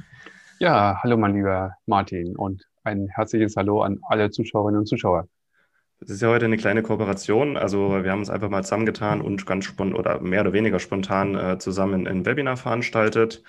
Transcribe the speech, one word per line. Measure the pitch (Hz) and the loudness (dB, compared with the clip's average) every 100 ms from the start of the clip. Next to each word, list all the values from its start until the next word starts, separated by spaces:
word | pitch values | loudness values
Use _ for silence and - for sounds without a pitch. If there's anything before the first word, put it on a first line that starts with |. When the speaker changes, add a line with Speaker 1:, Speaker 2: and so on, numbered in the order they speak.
| - - - - - - | -16 -20 -20 -20 -20 -2
Speaker 1:
Ja, | 175 127 101 95 | 4 4 4 2
hallo, | 123 117 | 2 4
mein | 104 101 | 4 2
lieber | 98 92 95 - - | 2 0 -2 -6 0
Martin, | 101 98 92 87 | 0 0 -4 -6
und | 95 101 98 - _ | -4 -6 -6 -12 _
ein | 113 101 98 | -6 -4 -4
herzliches | 104 107 113 107 | -4 -2 0 0
Hallo | 101 101 104 | 0 0 2
an | 101 101 | 0 -2
alle | - 107 104 | -2 0 2
Zuschauerinnen | - 110 110 104 104 | -2 -2 0 0 0
und | 107 | 0
Zuschauer. | 123 104 87 85 _ _ _ _ _ _ _ | 0 2 2 -2 _ _ _ _ _ _ _
Speaker 2:
Das | - | -12
ist | 98 | 0
ja | 117 | 2
heute | 117 113 | 4 4
eine | 110 | 2
kleine | 107 110 | 2 0
Kooperation. | 110 107 101 98 - 110 147 139 | 0 0 -2 -2 0 2 2 0
Also | 101 98 98 98 | 0 0 2 0
wir | 95 | 0
haben | 98 | -2
uns | 101 | -2
einfach | 98 101 | -4 -2
mal | 98 | -2
zusammengetan | 95 107 110 - 104 104 | -2 0 0 -2 -2 -2
und | - 98 - | -2 -4 -2
ganz | 95 98 | -4 -4
spon-, | - 98 | -4 -2
oder | - - - | -2 -2 -2
mehr | 90 95 | 0 0
oder | 95 | 2
weniger | 95 110 95 | 2 2 0
spontan, | - 98 95 98 98 98 | -2 -6 -2 0 0 -2
äh, | 92 95 | -2 -4
zusammen | 98 95 98 95 90 | -4 -2 0 0 -2
ein | 92 90 | -2 0
Webinar | 135 135 127 | 0 -2 -4
veranstaltet. | 127 117 120 113 107 110 113 - | -2 -2 0 2 2 2 0 -2